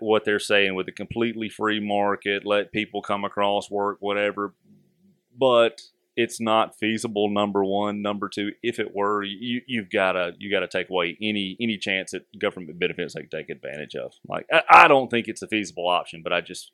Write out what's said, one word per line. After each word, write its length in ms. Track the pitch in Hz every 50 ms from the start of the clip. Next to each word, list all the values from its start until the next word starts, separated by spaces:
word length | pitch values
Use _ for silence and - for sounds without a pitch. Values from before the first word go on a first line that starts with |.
what 240 | 113 107 110 107 107
they're 140 | 107 104 101
saying 360 | - - 107 101 101 95 95
with 120 | 92 92
the 40 | -
completely 560 | - - 101 - - 117 117 120 110 113 110 101
free 300 | - - 107 107 107 107
market, 680 | 104 104 101 101 101 101 98 - - 101 101 101 98
let 260 | 101 104 104 98 -
people 300 | - 107 107 - - 101
come 220 | - - 104 101 101
across, 480 | 98 - 104 101 101 101 101 95 -
work, 260 | 101 101 101 101 98 -
whatever. 520 | 98 101 101 101 101 104 98 98 101 98 - _ _ _ - _ _ _ _ _ _ _ _ _ _ _ -
But 440 | 123 135 131 120 117 117 113 - - - - _ _ _ _ -
it's 240 | - 117 113 - -
not 360 | 113 110 110 110 104 - - -
feasible, 500 | 107 107 110 110 117 117 104 104 104 104
number 340 | 101 104 104 104 98 101 98
one. 380 | 95 98 101 104 104 104 104
Number 260 | 101 101 104 101 104
two, 240 | 95 - 107 101 101 - _ -
if 160 | 120 117 -
it 140 | 107 95 92
were, 280 | 101 101 101 104 104 98
you, 380 | 98 101 92 117 123 120 123 -
you've 220 | - 127 113 98 90
gotta, 440 | - 101 95 95 90 92 90 87 87 92
you 120 | 101 101
gotta 160 | 101 95 90
take 220 | 87 - 95 90 -
away 260 | 92 90 87 87 85 -
any, 340 | 107 107 107 104 98 92 92 -
any 160 | 117 117 107
chance 360 | 92 - 104 98 95 90 - -
at 100 | 90 - _ - 98
government 400 | 104 101 - 95 90 76 80 87
benefits 340 | 87 87 80 - 85 71 -
they 80 | 82
can 80 | 73 73
take 200 | - 78 76 -
advantage 460 | 78 69 - 67 67 76 73 - -
of. 180 | 67 62 64 - _ -
Like, 200 | - 95 87 - -
I, 120 | - 165 - -
I 180 | 170 170 175
don't 220 | 160 147 135 127 117
think 160 | 120 117 110
it's 160 | 113 101 - 98
a 40 |
feasible 400 | - 110 107 101 87 82 87 87
option, 340 | 90 90 85 80 - - 82 80
but 100 | 87 87
I 80 | 87
just, 300 | 85 87 90 - - -